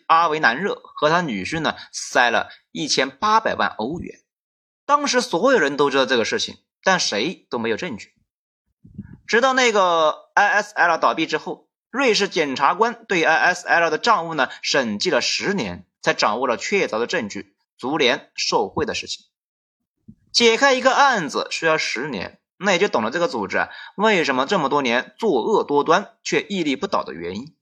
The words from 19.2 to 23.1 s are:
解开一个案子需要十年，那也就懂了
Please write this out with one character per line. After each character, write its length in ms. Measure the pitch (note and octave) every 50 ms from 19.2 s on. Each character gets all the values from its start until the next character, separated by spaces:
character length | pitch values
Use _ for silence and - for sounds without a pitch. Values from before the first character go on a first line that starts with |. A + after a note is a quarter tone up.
| _ _ _ _ _ _ _ _ _ _ _ _ _ _ _ _ _ - - _ _ _
解 240 | - - A#3 A3+ A3+
开 180 | A3 C#4 C#4 C4
一 60 | B3+
个 140 | A#3 C4 A#3
案 340 | A3+ C#4+ C#4 B3 G3+ D#3+
子 220 | B2+ - G2+ - -
需 140 | - - E3
要 120 | D#3+ D#3
十 300 | D#3 - - - G#2+ C3+
年， 320 | D#3 B2 F#2 F2+ F2+ - _ _ _ _
那 140 | - F3 G#3
也 80 | F3+ E3
就 80 | G3+
懂 160 | G3+ - B2 A2
了 80 | A2